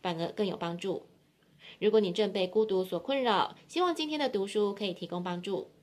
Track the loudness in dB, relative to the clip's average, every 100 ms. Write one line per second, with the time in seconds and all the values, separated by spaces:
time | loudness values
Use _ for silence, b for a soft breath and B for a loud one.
0 | -4 -2 -4 0 -2 -2 -4 -4 -4 -4
1 | -6 _ _ _ _ _ B B 4 4
2 | 4 0 0 0 2 2 2 2 0 -4
3 | 0 2 4 4 2 -4 -8 0 0 0
4 | -2 0 0 0 -2 0 0 0 -4 -6
5 | -6 -6 -4 -4 -4 -4 -6 -16